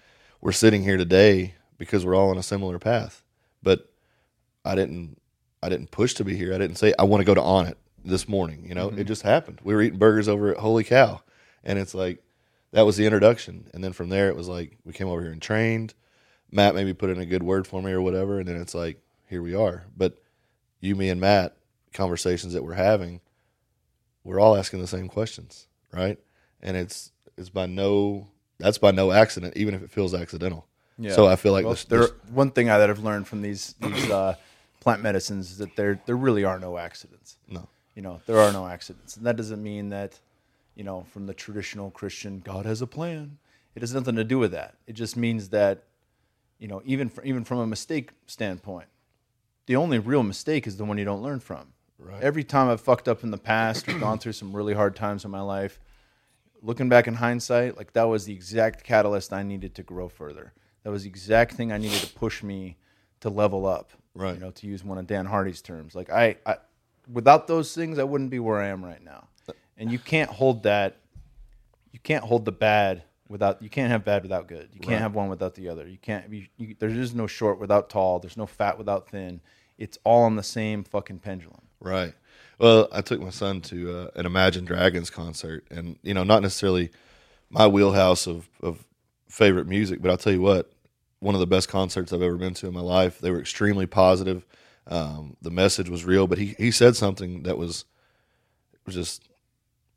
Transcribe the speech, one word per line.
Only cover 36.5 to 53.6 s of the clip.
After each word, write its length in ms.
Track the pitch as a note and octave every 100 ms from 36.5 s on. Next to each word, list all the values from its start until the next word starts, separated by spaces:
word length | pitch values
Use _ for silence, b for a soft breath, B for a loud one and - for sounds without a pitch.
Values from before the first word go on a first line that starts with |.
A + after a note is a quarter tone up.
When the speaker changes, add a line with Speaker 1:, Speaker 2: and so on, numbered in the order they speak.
| F#2
Speaker 2:
no 180 | F2+ F2
accidents. 600 | E2+ - - _ _ - -
Speaker 1:
No. 200 | F2 - _ _ -
Speaker 2:
You 60 |
know, 180 | F#2+ E2 -
there 140 | A2
are 120 | G#2
no 160 | G2 F2+
accidents. 480 | F2 - F#2 - -
And 100 | A#2
that 120 | A2+
doesn't 260 | A2 G#2+
mean 260 | G#2+ G#2 G2+
that, 300 | G2+ G2 _ _ _ _ _ _ -
you 80 |
know, 220 | G2 F#2 F2+
from 140 | G2+ G2
the 80 |
traditional 560 | F#2 - G#2 F#2+ G#2 G2
Christian, 500 | - G2+ - G#2 F#2+
"God 280 | F#2+ F#2+ G#2+
has 160 | A2
a 40 | A#2+
plan." 520 | C#3+ E3+ D#3+ D3 D3 _ _ _
It 80 | -
has 140 | A#2+ C3+
nothing 200 | B2+ A2+
to 60 |
do 140 | A2 C3
with 140 | G#2+
that. 240 | E2+ - _ -
It 80 |
just 240 | A2 A2+ A#2+
means 320 | A#2 A2+ G2
that, 360 | G#2 G2+ G2 _ _ _ _ _ _ _ _
you 80 | A2
know, 160 | G2 C3
even 240 | C3+ B2
fr-, 140 | -
even 200 | C#3 B2+
from 140 | A2+ B2+
a 80 | A2+
mistake 460 | G#2+ - D#3 B2 - -
standpoint, 580 | - G#2+ F2+ G#2 F2+ D#2+ _ _ _ _ _ _ _ -
the 100 | B2+
only 220 | E3+ A#2+
real 240 | A2 C#3+
mistake 460 | G#2+ F#2 - D#3 A2+
is 100 | F#2+
the 80 | G#2
one 140 | G#2
you 60 | G2+
don't 180 | G2+
learn 160 | C3 C3+
from. 340 | - D2 C#2 _ _ _
Speaker 1:
Right. 240 | E2 G2
Speaker 2:
Every 220 | C#3 D3+
time 260 | C#3 C#3 B2+
I've 100 | A2+
fucked 280 | - A#2+ B2+
up 160 | A2+
in 80 | A#2
the 80 | G2+
past 500 | - A2